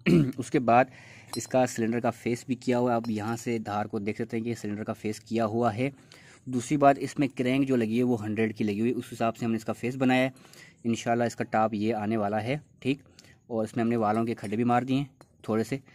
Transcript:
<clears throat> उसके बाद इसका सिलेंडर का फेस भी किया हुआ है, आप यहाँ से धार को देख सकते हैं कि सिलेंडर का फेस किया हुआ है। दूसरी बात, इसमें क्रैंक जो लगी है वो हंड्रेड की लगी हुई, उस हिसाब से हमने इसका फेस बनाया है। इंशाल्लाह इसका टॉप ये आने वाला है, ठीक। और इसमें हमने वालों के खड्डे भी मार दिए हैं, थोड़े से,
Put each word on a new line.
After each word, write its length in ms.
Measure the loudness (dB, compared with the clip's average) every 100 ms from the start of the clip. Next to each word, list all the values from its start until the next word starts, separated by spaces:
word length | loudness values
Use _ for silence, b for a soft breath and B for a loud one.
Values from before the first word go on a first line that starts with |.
| 4
<clears throat> 320 | 4 4 -2
उसके 200 | -2 0
बाद 300 | 6 6 6 B B B B -10
इसका 280 | -2 0 2
सिलेंडर 340 | 0 -2 0
का 100 | -2
फेस 320 | -2 -4 -4 -4
भी 80 | -4
किया 220 | 0 2
हुआ 140 | 2
है, 60 | 2
आप 120 | 0
यहाँ 260 | -4 -4 -6
से 200 | -4 -4
धार 280 | -2 -4 -4
को 120 | -4
देख 180 | -4 -4
सकते 200 | -4 -4
हैं 60 | -4
कि 100 | -6
सिलेंडर 280 | -6 -6
का 100 | -6
फेस 260 | -6 -6 -8
किया 240 | -4 -2 0
हुआ 260 | 0 0
है। 200 | 0 -4 B B B B B -6
दूसरी 300 | -4 -2 4
बात, 200 | 6 6
इसमें 300 | 0 -2 -2
क्रैंक 360 | 0 0 0 2
जो 80 | 2
लगी 220 | 2 2
है 60 |
वो 120 | 2 0
हंड्रेड 380 | -2 0 0
की 100 | 0
लगी 160 | -2 0
हुई, 120 | 0
उस 180 | -2 -6
हिसाब 220 | -4 -2
से 120 | -2 -2
हमने 120 | -2
इसका 160 | -4
फेस 220 | -6 -6 0
बनाया 280 | 2 4
है। 100 | 2 B B B B B -4
इंशाल्लाह 420 | -2 0 0 0
इसका 180 | -2 -2
टॉप 280 | 0 2
ये 180 | 0 -2
आने 240 | 0 -2 0
वाला 220 | 0 -2
है, 220 | -2 -6 -8 _
ठीक। 200 | -4 -4 -8 b b b -6
और 160 | -4 -2
इसमें 180 | -2
हमने 140 | 0 2
वालों 280 | 2 2 0
के 80 |
खड्डे 240 | -4 -4 0
भी 60 |
मार 200 | 2 2
दिए 140 | 2 -2
हैं, 120 | -4 -10 -20 _ -2
थोड़े 160 | -2
से, 160 | -2 -6 b